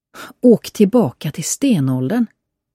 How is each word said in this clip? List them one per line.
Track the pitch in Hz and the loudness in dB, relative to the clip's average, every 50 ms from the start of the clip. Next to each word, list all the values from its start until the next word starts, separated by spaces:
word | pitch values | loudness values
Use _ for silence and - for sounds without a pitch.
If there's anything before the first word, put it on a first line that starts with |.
| _ _ - - - - - _ | _ _ -20 -20 -20 -20 -8 _
"Åk | - 254 220 175 - - | 2 4 4 2 0 -4
tillbaka | - - 214 190 - 247 208 127 - - - 160 | -2 0 2 2 2 2 0 0 -4 -6 -8 -8
till | - - 156 | -8 -8 -8
stenåldern", | - - - - 285 233 165 135 131 131 127 127 135 202 247 233 - _ _ _ _ _ _ _ _ _ | -8 -6 -4 -2 0 0 0 0 0 -2 -2 -4 -2 -2 -2 -4 -4 _ _ _ _ _ _ _ _ _